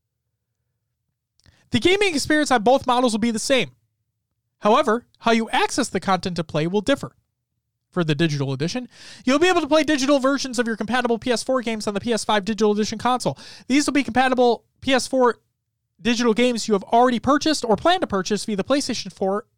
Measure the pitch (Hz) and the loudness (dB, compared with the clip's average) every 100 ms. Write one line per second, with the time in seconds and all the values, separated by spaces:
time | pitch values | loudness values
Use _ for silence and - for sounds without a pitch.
0 | _ _ _ _ _ _ _ _ _ _ | _ _ _ _ _ _ _ _ _ _
1 | _ _ _ _ _ _ _ 240 339 392 | _ _ _ _ _ _ _ 0 2 2
2 | 403 285 - 302 294 247 208 262 254 247 | 2 0 0 2 2 2 4 2 2 0
3 | 262 214 233 220 - 262 147 - _ _ | 2 0 -2 -2 0 0 0 -8 _ _
4 | _ _ _ _ _ _ 208 254 294 233 | _ _ _ _ _ _ 2 2 2 -2
5 | - _ 233 226 220 269 403 - - 190 | -4 _ 0 0 0 0 0 -2 -4 -4
6 | - 185 190 175 165 156 165 202 196 277 | -2 -2 -2 -6 -6 -4 -2 -2 0 -2
7 | - _ _ _ _ _ _ _ _ 180 | -4 _ _ _ _ _ _ _ _ -4
8 | 160 147 165 143 135 135 170 254 247 - | -2 0 0 -2 -6 -4 -6 -6 -10 -18
9 | - - - 285 359 349 285 311 302 302 | -20 -6 0 2 4 2 2 0 2 0
10 | 262 285 262 277 269 233 233 220 220 247 | 2 2 2 -2 -4 -4 -4 -4 -4 -2
11 | 240 226 254 226 - 262 226 220 214 196 | -2 -2 -2 -4 -2 -4 -2 -6 -6 -6
12 | 240 214 - 214 190 208 214 208 208 214 | -4 -4 0 -2 0 0 0 0 -2 -2
13 | 240 247 214 - - - - 269 294 285 | -2 -2 -2 -6 -12 -14 -2 0 0 0
14 | 247 254 262 254 247 226 _ _ 262 262 | 0 0 2 2 2 0 _ _ -2 -2
15 | - 262 240 - _ _ _ _ _ _ | 0 2 2 0 _ _ _ _ _ _
16 | 208 233 240 220 247 226 - 202 - 233 | -4 0 2 2 2 0 -2 -2 2 2
17 | 247 240 247 285 320 294 240 202 330 359 | 4 2 0 2 2 0 2 2 2 2
18 | 330 196 180 208 - 196 - 277 - 226 | 0 -4 -2 -4 -4 -4 -2 -2 -2 -6
19 | 190 - 190 202 - | -8 -4 -2 -4 -6